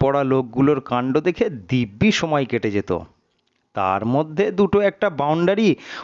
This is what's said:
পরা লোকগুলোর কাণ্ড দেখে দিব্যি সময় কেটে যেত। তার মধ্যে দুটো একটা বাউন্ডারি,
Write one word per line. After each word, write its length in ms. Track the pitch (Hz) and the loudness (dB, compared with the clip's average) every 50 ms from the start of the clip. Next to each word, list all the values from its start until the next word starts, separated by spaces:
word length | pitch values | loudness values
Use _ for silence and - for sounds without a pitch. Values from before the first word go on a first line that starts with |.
পরা 240 | 135 139 139 143 139 | 0 2 2 2 2
লোকগুলোর 560 | 131 135 135 127 117 113 127 135 143 147 135 | 2 2 0 0 -2 0 2 2 2 2 0
কাণ্ড 400 | - - 123 123 127 131 131 156 | -2 -2 -2 -2 -2 0 -2 0
দেখে 300 | 156 180 175 - 233 220 | 0 0 0 0 -2 -2
দিব্যি 640 | 147 110 90 - 127 127 120 98 101 113 - 220 | -2 -8 -6 -2 0 0 0 -2 -2 0 2 2
সময় 340 | - - 170 156 151 143 135 | 2 0 -2 -2 0 -2 -2
কেটে 240 | 113 120 110 - 110 | -2 -2 -2 -2 -2
যেত। 280 | 101 101 - - 92 82 85 - _ _ _ _ _ _ _ _ _ _ _ _ _ | -2 -2 -2 -2 -4 -4 -4 -10 _ _ _ _ _ _ _ _ _ _ _ _ _
তার 320 | 107 95 95 95 98 107 | -2 0 0 0 0 0
মধ্যে 440 | 117 127 143 156 156 156 156 202 - | 0 0 0 -2 -2 -2 -2 -2 -2
দুটো 300 | 190 180 202 - - 202 | 2 0 0 2 2 2
একটা 300 | 202 196 190 - 214 196 | 0 0 0 -2 -4 -4
বাউন্ডারি, 680 | 160 135 143 147 156 165 175 180 202 208 226 190 135 - - - - - | -2 -2 -2 0 0 2 2 0 2 2 2 2 2 0 -4 -12 -16 -16